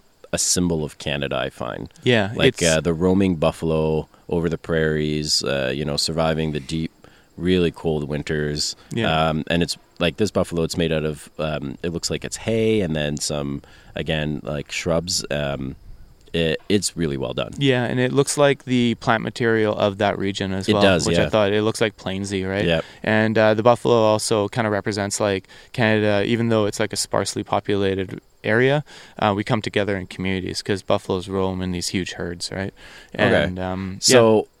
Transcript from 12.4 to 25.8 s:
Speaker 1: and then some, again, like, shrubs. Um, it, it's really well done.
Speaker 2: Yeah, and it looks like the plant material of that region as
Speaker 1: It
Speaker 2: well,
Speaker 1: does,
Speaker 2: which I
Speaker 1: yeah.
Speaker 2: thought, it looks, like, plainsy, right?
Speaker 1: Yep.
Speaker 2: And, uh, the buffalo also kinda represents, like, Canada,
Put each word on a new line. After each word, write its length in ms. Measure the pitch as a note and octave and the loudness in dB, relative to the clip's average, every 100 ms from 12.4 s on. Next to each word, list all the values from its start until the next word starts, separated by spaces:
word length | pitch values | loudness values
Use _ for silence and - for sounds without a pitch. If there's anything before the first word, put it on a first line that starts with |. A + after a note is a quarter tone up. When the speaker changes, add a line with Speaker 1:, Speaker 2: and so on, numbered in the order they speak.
| - A2+ A2 A2 | -2 0 2 2
Speaker 1:
and 120 | E2+ | 0
then 220 | D#2 D2 D2 | -2 -2 -4
some, 460 | - D2+ C#2+ C#2+ - - - - | -4 -4 -4 -8 -10 -20 -12 -8
again, 440 | D2+ D#2 D2+ D2 | -4 -2 -2 -4
like, 260 | A1+ D2 - | -6 -8 -8
shrubs. 540 | - F2 E2 F2 F2 - | -6 -2 -2 -2 -4 -4
Um, 460 | D2 C#2+ C#2 C2 - - - - - - | -4 -4 -4 -8 -10 -16 -20 -20 -20 -6
it, 260 | E2+ E2 - - | -2 0 -2 0
it's 260 | G2+ - | 0 0
really 220 | E2 D#2+ C2+ | -2 -4 -2
well 160 | B1 | -4
done. 200 | B1+ A#1 - | -6 -6 0
Speaker 2:
Yeah, 280 | C3+ B2 | 2 2
and 140 | A#2+ B2+ | 0 0
it 140 | B2+ | 2
looks 240 | C3+ C#3 D3 | 2 0 4
like 280 | C#3+ C3+ B2+ | 2 2 0
the 300 | B2+ A#2+ A2+ | 2 2 0
plant 260 | - A2+ | 0 0
material 520 | A#2 - A#2 A2+ G#2+ | -2 -2 0 2 2
of 220 | - G#2 G2 | 2 0 2
that 200 | G2+ - | 0 0
region 340 | G2 G2 G2 | -4 -4 -4
as 160 | F#2+ F#2+ | -2 0
Speaker 1:
It 60 | |
Speaker 2:
well, 80 | G#2 | 4
Speaker 1:
does, 240 | G2 F2+ D#2+ | 4 4 2
Speaker 2:
which 100 | E2+ | 2
I 40 | |
Speaker 1:
yeah. 60 | D#2 | 2
Speaker 2:
thought, 220 | A2 G2+ | 2 2
it 80 | G#2 | 2
looks, 180 | G#2+ - | 0 0
like, 160 | A2+ - | -2 -2
plainsy, 480 | F#2+ F#2+ G2 G2 | -8 -6 -4 -4
right? 220 | F#2+ G2 E2+ | -2 0 2
Speaker 1:
Yep. 180 | E2 - - | 0 -2 -6
Speaker 2:
And, 360 | - A2 A2 A2 | 0 2 2 4
uh, 160 | A2 | 4
the 80 | A2 | 6
buffalo 320 | A2+ A#2+ - | 6 4 4
also 540 | A#2+ G#2+ G#2+ - A2+ G#2 | 4 4 2 2 0 0
kinda 200 | B2+ G#2+ | -2 -2
represents, 520 | G2+ A2 G#2 G2 - | -2 -2 -4 -4 0
like, 280 | G#2 F#2+ - - - | 0 0 -4 -18 -10
Canada, 500 | - | 0